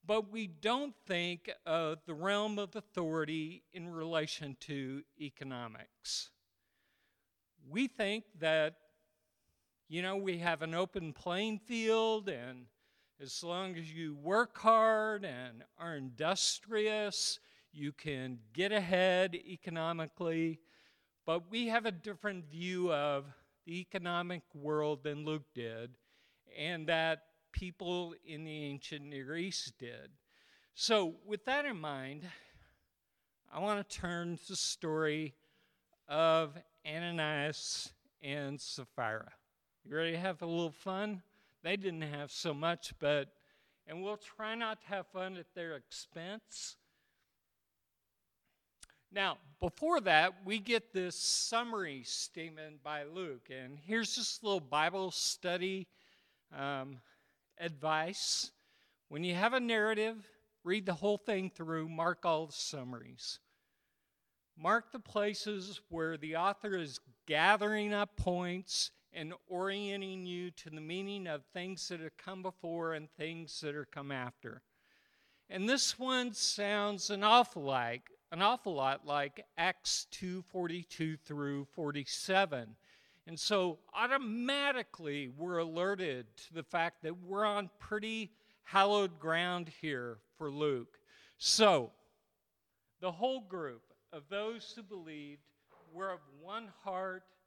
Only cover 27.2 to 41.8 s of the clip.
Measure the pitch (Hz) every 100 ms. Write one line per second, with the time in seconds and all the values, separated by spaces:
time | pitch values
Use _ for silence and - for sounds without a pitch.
27.2 | _ _ _ - 185 170 175 180 170 165
28.2 | - 151 156 151 147 139 - 151 143 139
29.2 | 131 165 185 - - - 120 120 139 _
30.2 | _ _ _ _ _ - - 214 170 165
31.2 | 202 208 - 285 285 202 156 139 131 147
32.2 | 180 - - - - _ _ _ _ _
33.2 | _ _ _ 151 202 208 196 - 180 175
34.2 | 175 170 - 185 - - 165 156 156 156
35.2 | 156 - _ _ _ _ _ _ - 151
36.2 | 165 160 156 156 _ _ 151 156 175 170
37.2 | 151 151 147 151 - - - - _ _
38.2 | 143 147 139 139 - - 127 - 113 110
39.2 | - - _ _ _ _ - 151 165 165
40.2 | 185 165 170 170 165 - 190 190 214 190
41.2 | _ _ _ _ 165 202